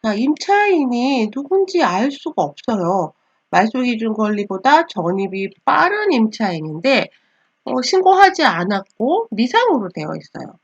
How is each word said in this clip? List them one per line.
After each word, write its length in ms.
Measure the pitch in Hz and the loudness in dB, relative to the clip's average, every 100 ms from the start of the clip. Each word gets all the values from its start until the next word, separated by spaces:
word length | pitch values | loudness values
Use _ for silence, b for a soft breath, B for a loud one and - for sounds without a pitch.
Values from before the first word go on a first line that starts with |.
자, 120 | 226 | -2
임차인이 1160 | 208 262 302 - 403 415 359 262 240 254 277 214 | -2 -2 -2 0 2 4 2 0 0 0 0 -2
누군지 500 | 262 277 381 381 349 | -4 -2 0 2 2
알 280 | 240 180 262 | 2 2 -2
수가 320 | 277 330 302 | -4 -8 -4
없어요. 720 | 147 - - 190 170 190 160 _ _ _ _ | -4 -4 -6 -2 0 0 -2 _ _ _ _
말소 300 | 175 214 254 | 0 0 0
기준 320 | 247 226 226 | -2 -2 -4
권리보다 760 | 214 214 208 202 190 262 302 330 | -2 -2 -2 -4 -2 2 2 2
전입이 640 | 208 165 190 196 190 196 - | -4 -2 -2 -4 -4 -8 -4
빠른 480 | - - 349 415 415 | -2 2 2 0 0
임차인인데, 960 | 269 220 - 208 170 156 156 240 262 - _ _ _ _ _ | 2 0 0 -4 -4 -8 -4 0 0 -2 _ _ _ _ _
어, 180 | - 254 | -6 -4
신고하지 640 | 254 381 370 381 392 381 | 0 2 4 6 6 4
않았고 840 | 285 170 180 202 190 _ 240 370 453 | 0 0 -2 -4 -6 _ -2 -2 -2
미상으로 580 | 208 247 440 494 294 185 | -2 0 2 2 0 -2
되어 160 | 170 156 185 | -8 -10 -10
있어요. 420 | - - - - | -12 -16 -16 -18